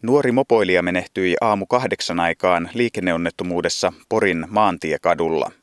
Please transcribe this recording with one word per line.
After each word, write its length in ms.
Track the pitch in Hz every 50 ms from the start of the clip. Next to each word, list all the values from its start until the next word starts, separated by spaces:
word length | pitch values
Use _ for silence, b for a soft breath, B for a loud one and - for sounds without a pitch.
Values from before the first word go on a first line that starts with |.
Nuori 300 | - 113 131 147 135 127
mopoilija 520 | 117 131 139 _ 120 113 101 90 90 87 87
menehtyi 520 | 90 90 90 90 - _ - 95 90 87 -
aamu 240 | - 113 107 98 98
kahdeksan 540 | - - 123 131 127 98 - - - 87 85
aikaan 500 | 85 82 82 _ - 92 90 85 85 82 -
liikenneonnettomuudessa 1200 | 113 120 117 _ - 90 92 85 82 85 85 - - 98 90 87 87 82 85 - - - 92 - - - _
Porin 360 | 113 110 101 98 85 82 80 87
maantiekadulla. 1000 | 107 107 107 101 90 82 - 80 76 71 - 85 85 80 85 80 82 76 65 - - _